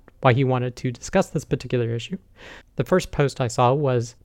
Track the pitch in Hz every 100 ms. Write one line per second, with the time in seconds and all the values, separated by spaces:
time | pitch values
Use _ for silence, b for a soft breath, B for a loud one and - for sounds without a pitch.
0 | - - 131 120 131 127 123 - 131 120
1 | - 190 185 160 - 143 127 127 117 117
2 | - 190 _ - B B B - 135 160
3 | - - 143 - 123 - 120 139 143 123
4 | 117 -